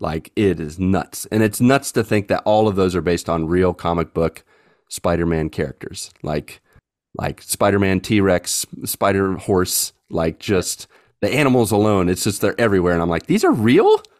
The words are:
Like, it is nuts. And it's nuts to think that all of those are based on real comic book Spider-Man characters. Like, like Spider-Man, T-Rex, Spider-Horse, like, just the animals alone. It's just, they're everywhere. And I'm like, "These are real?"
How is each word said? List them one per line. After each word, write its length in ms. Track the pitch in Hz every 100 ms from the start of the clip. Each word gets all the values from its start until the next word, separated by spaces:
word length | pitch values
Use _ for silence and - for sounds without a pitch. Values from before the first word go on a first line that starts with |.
Like, 320 | 85 80 - -
it 220 | 98 82
is 200 | 78 82
nuts. 480 | 92 95 - - -
And 160 | 107
it's 180 | 110 -
nuts 320 | 123 135 -
to 100 | 127
think 240 | 110 107 98
that 140 | 95
all 220 | - 107 110
of 100 | 95
those 180 | 92 90
are 60 |
based 260 | 82 87 -
on 180 | 82 80
real 260 | 90 92
comic 400 | 87 85 85 80
book 300 | 82 82 - _ _ _ _ -
Spider-Man 640 | - 90 85 85 80 78
characters. 600 | - 71 - - - - _
Like, 380 | - 76 - - _ _ _ _ _
like 280 | - - -
Spider-Man, 580 | - - 101 101 98 95
T-Rex, 680 | - 107 95 90 - - - -
Spider-Horse, 1080 | - - 104 98 98 92 - 92 92 - - _ -
like, 280 | 85 82 -
just 480 | - 95 - - - _ _ -
the 80 | 98
animals 440 | 123 139 127 110
alone. 360 | 104 107 101 87
It's 140 | 92
just, 160 | 110 98
they're 180 | 101 -
everywhere. 320 | 117 95 87
And 100 | 85
I'm 60 | 85
like, 180 | 82 -
"These 180 | 202
are 80 | 370
real?" 480 | 180 110 151 381 427 -